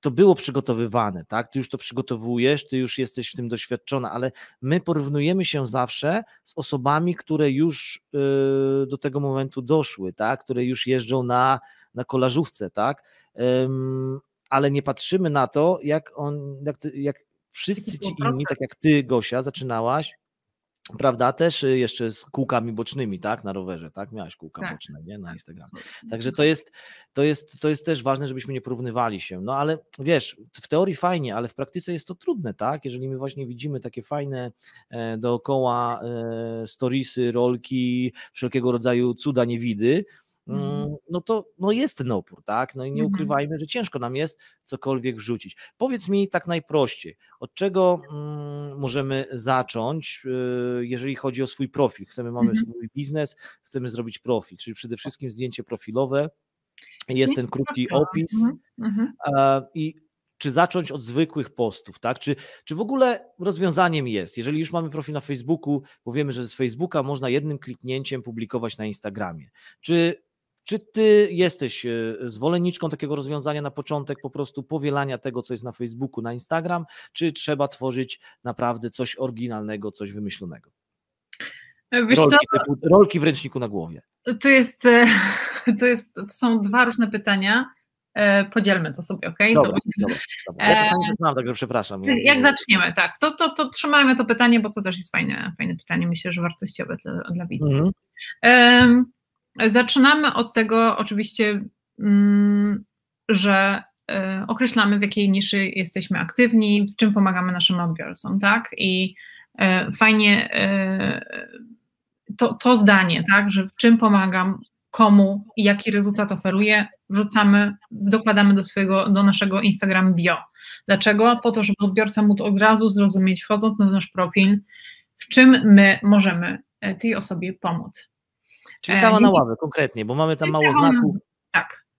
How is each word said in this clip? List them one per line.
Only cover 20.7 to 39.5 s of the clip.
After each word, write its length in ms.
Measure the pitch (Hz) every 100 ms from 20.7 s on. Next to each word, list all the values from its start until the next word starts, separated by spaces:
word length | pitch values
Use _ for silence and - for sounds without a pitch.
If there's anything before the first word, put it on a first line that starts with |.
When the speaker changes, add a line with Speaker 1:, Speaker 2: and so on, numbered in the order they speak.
| _ - -
Speaker 1:
prawda, 340 | 139 123 123
też, 300 | 135 165 160
y, 160 | 139 131
jeszcze 340 | 120 - 117
z 120 | 107
kółkami 480 | - - 131 123 117
bocznymi, 480 | 107 117 139 120 95
tak, 240 | 101 113
na 80 | 104
rowerze, 380 | 95 92 87 82
tak, 220 | 85 101
miałaś 240 | 110 85 -
kółka 260 | 80 -
Speaker 2:
Tak. 100 | 185
Speaker 1:
boczne, 300 | 151 - 147
nie, 140 | 165 208
na 80 | 175
Speaker 2:
Tak. 80 |
Speaker 1:
Instagramie. 360 | - - 85 -
Speaker 2:
Mhm. 380 | - - - -
Speaker 1:
Także 220 | 113 120
to 100 | -
jest, 280 | 151 156 - _ - - _
to 100 | -
jest, 380 | 147 147 - -
to 80 | 151
jest 180 | 147 -
też 160 | 151
ważne, 260 | 120 135 139
żebyśmy 260 | 131 127
nie 60 | 131
porównywali 600 | 123 120 123 117 117 101
się, 200 | - 92
no 160 | 98 135
ale 220 | 147 160 _ -
wiesz, 380 | 139 160 - - -
w 160 | - -
teorii 260 | 151 196
fajnie, 420 | 165 180 180 135 107
ale 120 | 117
w 60 |
praktyce 380 | - 139 180 -
jest 160 | 170 -
to 60 |
trudne, 400 | 180 - 277 135
tak, 300 | 101 110 147
jeżeli 240 | 139 123 131
my 80 | 131
właśnie 280 | 135 131 131
widzimy 340 | 120 143 139
takie 220 | 120 117
fajne, 500 | - 147 143 131 123 _ - - _
e, 280 | 120 113 113
dookoła, 840 | 120 120 - 135 127 120 120 120 117 120 117 113 117 113
e, 40 | 113
storiesy, 680 | - 127 131 127 - 123
rolki, 800 | 117 123 123 - 131 123 123 123 - -
wszelkiego 400 | - 123 131 123
rodzaju 420 | 120 120 123 123
cuda, 300 | 117 151 127
niewidy, 600 | 120